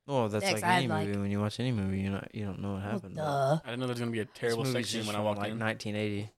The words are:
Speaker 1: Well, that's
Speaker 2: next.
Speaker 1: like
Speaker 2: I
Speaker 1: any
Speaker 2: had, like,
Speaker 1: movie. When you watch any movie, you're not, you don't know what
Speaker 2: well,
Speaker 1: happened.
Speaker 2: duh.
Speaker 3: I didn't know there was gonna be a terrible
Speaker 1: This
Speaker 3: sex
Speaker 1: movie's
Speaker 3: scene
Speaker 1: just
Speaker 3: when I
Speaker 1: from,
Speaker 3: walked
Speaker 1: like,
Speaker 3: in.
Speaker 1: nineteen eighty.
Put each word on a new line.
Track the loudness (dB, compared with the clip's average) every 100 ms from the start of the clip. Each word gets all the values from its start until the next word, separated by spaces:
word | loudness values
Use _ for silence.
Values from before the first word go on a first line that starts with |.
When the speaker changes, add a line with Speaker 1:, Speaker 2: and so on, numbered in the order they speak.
| -2
Speaker 1:
Well, | 2 2
that's | 2 2
Speaker 2:
next. | 2
Speaker 1:
like | 4
Speaker 2:
I | 4
Speaker 1:
any |
Speaker 2:
had, | 4
like, | 2 0
Speaker 1:
movie. | 0
When | 0
you | 2
watch | 0 0
any | 0
movie, | 2 0 0
you're | 0
not, | -2 -6
you | -6 -6
don't | -4
know | -4
what | -4
Speaker 2:
well, | -4
Speaker 1:
happened. | -4 -4 -4
Speaker 2:
duh. | -2 2 4 2
Speaker 3:
I | 0
didn't | -4
know | -2
there |
was | -2
gonna | -2
be | -2
a | -4
terrible | -2 0 2
Speaker 1:
This | 2
Speaker 3:
sex | 0
Speaker 1:
movie's | 0
Speaker 3:
scene | -2
Speaker 1:
just | -2
Speaker 3:
when | 0
I |
Speaker 1:
from, | 0
Speaker 3:
walked | 0
Speaker 1:
like, | -2
Speaker 3:
in. | -2
Speaker 1:
nineteen | -2 -2 -4 -2
eighty. | 0 -2 -4